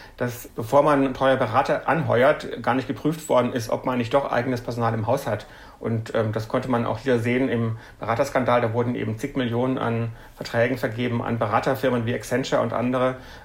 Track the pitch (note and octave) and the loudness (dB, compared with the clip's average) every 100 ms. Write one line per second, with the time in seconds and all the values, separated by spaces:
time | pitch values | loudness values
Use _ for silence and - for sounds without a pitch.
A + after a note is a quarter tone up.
0 | - - B2 A#2 - - A2 C#3 D3+ C#3 | -20 -6 -4 -4 -12 -10 4 6 6 6
1 | C3+ B2+ C3+ B2+ A#2 A#2+ D3 C#3+ - C#3 | 4 2 2 4 4 2 2 0 0 0
2 | A#2 A#2 C3+ C#3+ - - - C3 B2+ A#2+ | 2 4 4 4 -2 -4 0 0 -2 -2
3 | D3+ E3 - B2+ B2 B2+ A2+ B2 C3 B2 | -2 -4 2 2 2 -2 -2 -2 -2 -2
4 | A2+ C#3 - A#2+ B2+ B2 - A#2 A#2 A2+ | 2 0 2 0 0 -4 -4 -2 -2 0
5 | A2 C#3 B2 G#2 - - - - A#2 A2+ | 0 0 0 -6 -6 -18 -20 -10 -4 -4
6 | A2+ A2+ A2 A2 A2 C3 B2 A#2+ A2+ A2 | -2 0 0 -2 -2 -4 0 0 0 -2
7 | C3+ A#2+ A#2 B2 C3 A#2 A2+ A2 - - | 0 2 2 0 0 0 -2 -4 -10 -10
8 | G#2+ A#2 C#3 C3+ B2 A#2+ A#2 A2+ A#2+ A#2 | -4 0 0 0 2 2 2 0 0 -2
9 | A2+ A2 C#3 C#3 B2 A#2 C3 B2+ A2+ A#2 | -4 -4 -4 -2 -2 0 0 0 -2 -2
10 | A2+ A2+ - - - A#2 A#2+ C3 B2 A2+ | -4 -8 -18 -14 -4 2 2 2 -4 -2
11 | B2 A#2 - A#2 A2 A2 D3 C3 C3 B2 | -2 -2 -2 -2 0 0 0 0 0 0
12 | A2+ A#2+ - B2 C#3 C#3+ A#2 G2 B2 B2+ | -2 -4 -2 -4 0 0 0 0 0 0
13 | B2+ B2 - - | 0 -2 -10 -20